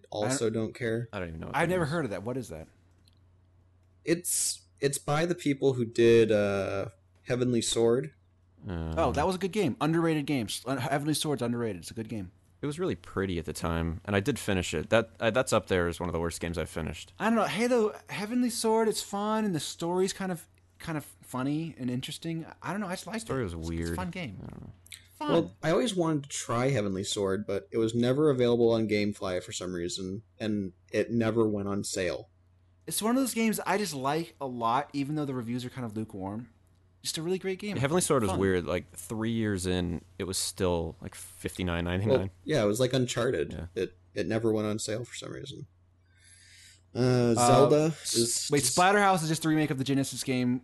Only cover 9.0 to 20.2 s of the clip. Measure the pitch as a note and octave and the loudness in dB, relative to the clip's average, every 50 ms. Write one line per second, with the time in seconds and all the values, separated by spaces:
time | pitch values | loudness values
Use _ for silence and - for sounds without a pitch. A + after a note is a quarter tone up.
9 | E3 B2+ A2+ C#3 D3+ F#3 F#3 F3 F#3+ F#3 E3 G#3+ G3 B2+ G#2+ - C#3+ D#3 E3 E3+ | 2 2 2 2 0 0 0 -2 -4 -4 0 0 0 0 0 0 0 2 2 2
10 | E3 E3 D#3+ D#3 C#3 - D3+ C3 G#2+ G2 - - - B2 C#3 C3 A#2 - C#3 D3 | 2 2 2 0 0 0 0 -2 -2 -2 -6 -6 -4 -4 -4 -2 -2 0 -2 0
11 | C#3 D#3 D3 - - D#3 C#3+ A2 A#2+ A#2+ A#2+ A#2 A#2 A2 G2 F2 D#2+ - - A2+ | 0 0 0 0 0 -2 -2 0 0 -2 -2 -2 -2 -4 -4 -6 -10 -10 -10 -10
12 | A2+ A2 A#2 G#2+ F#2 F2 - _ _ _ _ _ - C#3+ D3 E3 F#3+ E3+ G#2 - | -8 -8 -8 -8 -10 -10 -14 _ _ _ _ _ -8 -6 -4 -4 -2 -4 -4 -4
13 | - - - F#2+ G2 F#2+ F2 E2 D#2+ - D#2 - - E2 E2 E2 E2 E2 D#2+ - | -8 -6 -2 -2 0 0 0 -2 -4 -6 -6 -4 -2 -2 0 0 0 -2 -4 -4
14 | - - G2+ G2+ G2+ D3 B2+ - - - G2 F#2 E2+ - - D#2 D2+ - A2 A#2 | -4 -2 0 0 2 0 -2 -2 -2 0 0 0 0 0 -2 -4 0 2 2 2
15 | A2+ - - - A#2 A2+ G#2 B2+ C3 - A#2+ G#2+ F#2+ - G2+ F2+ E2+ E2+ E2+ - | 2 2 -2 -2 0 2 2 2 2 2 2 2 2 2 2 2 2 2 0 -2
16 | F2+ F2 E2+ E2 E2+ E2 E2 - - E2+ E2 E2 D#2 - - E2 D#2+ D#2+ E2 - | -4 -4 -2 -2 -2 -2 -4 -4 -6 -4 -4 -4 -4 -4 -4 -6 -6 -6 -6 -8
17 | - - - - F3+ A3 A#3 A3+ F#3+ D3 C#3+ G3 A#3+ B3 B3+ A#3 G#3+ G#3+ - - | -12 -16 -8 -4 -2 0 2 2 0 0 0 0 0 2 2 2 2 0 -2 -6
18 | - - C3+ D3+ G#3 G#3 B3 B3 B3 A#3 - - - A3 A3 A3+ A3+ A3 - - | -12 -12 -10 -8 -6 -4 -2 0 0 0 -2 -2 0 2 2 4 4 2 0 -2
19 | - - - G3+ G#3 G#3+ A3 A3 A3 G#3 F3 D3 - - - - E3+ E3+ F3 F#3 | -4 -6 -4 -4 -2 0 0 0 0 0 -2 -2 -4 -6 -8 -6 -4 -2 0 2
20 | F#3+ F#3+ - - | 2 0 0 -4